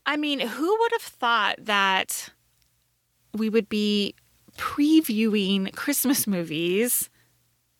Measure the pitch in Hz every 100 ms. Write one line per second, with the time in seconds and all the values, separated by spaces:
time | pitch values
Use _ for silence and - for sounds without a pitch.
0 | - 302 302 277 226 240 330 427 453 453
1 | - - 240 233 202 - 220 202 196 190
2 | - - - - _ _ _ _ _ _
3 | _ _ _ 208 220 226 202 214 208 208
4 | 202 - _ _ _ - - - 294 320
5 | 311 214 220 208 190 196 190 - - 277
6 | 247 277 - 185 165 156 170 190 240 -
7 | - _ _ _ _ _ _ _